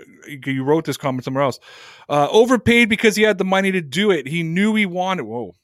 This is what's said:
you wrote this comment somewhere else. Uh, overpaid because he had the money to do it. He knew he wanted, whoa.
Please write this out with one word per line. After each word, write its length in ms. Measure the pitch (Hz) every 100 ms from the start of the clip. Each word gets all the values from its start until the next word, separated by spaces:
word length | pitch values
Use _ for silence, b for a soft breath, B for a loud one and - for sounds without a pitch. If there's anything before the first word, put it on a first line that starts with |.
| - - - 143 135
you 160 | 135
wrote 220 | 131 160
this 120 | 156 135
comment 280 | 143 127
somewhere 180 | 131 131
else. 160 | 139 - B B B B -
Uh, 200 | 147 143
overpaid 580 | 214 240 247 233 233 226
because 280 | - 226 202
he 80 |
had 140 | 214 196
the 60 |
money 280 | 190 190 196
to 80 | 185
do 320 | 151 143 208
it. 160 | 170 135
He 160 | 170
knew 320 | 165 170 214 214
he 100 | 196
wanted, 380 | 175 185 185
whoa. 320 | 110 117 101 -